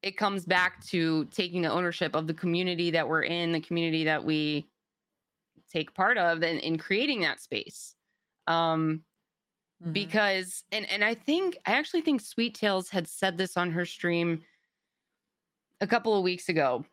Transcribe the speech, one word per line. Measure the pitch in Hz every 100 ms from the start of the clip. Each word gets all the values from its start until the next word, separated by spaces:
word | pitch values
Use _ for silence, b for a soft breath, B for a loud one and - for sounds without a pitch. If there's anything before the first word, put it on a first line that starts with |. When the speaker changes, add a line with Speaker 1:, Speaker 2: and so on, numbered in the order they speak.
Speaker 1:
it | 196 190
comes | 214 196 175
back | 180 180 - -
to | 180 165 160 139
taking | - 180 175
the | 165
ownership | 143 180 170 160 151
of | 160
the |
community | 160 185 170 185 175 170
that | 165 139
we're | 160
in, | - 170 170
the | 165
community | 156 170 165 160
that | 156 151
we | - 156 151 151 151 _ _ _ _ _ _ _ _ _ _
take | 165 156
part | - 196 233
of, | 175 165
and | 165 165
in | - 160
creating | - 196 285 254
that | 165 117
space. | - 104 - - - _ _ _ _ _ -
Um, | 165 165 160 160 156 _ _ _ _ _ _ _ _
Speaker 2:
Mm-hmm. | 170 170 196
Speaker 1:
because, | 185 208 190 185 - -
and, | 214 202
and | 196
I | 208
think, | 226 - 320 381 339 -
I |
actually | 233 302 349
think | 320 269
Sweet | - - 233
Tales | 220 214 190 185
had | 196 165
said | - 190 170
this | 190 -
on | 175
her | 165 175
stream | - 175 170 170 165 165 b b _ _ _ _ _ _ _ _ _ _ _
a | 202
couple | 233 226 208
of |
weeks | 185 180 -
ago | 160 139 123 -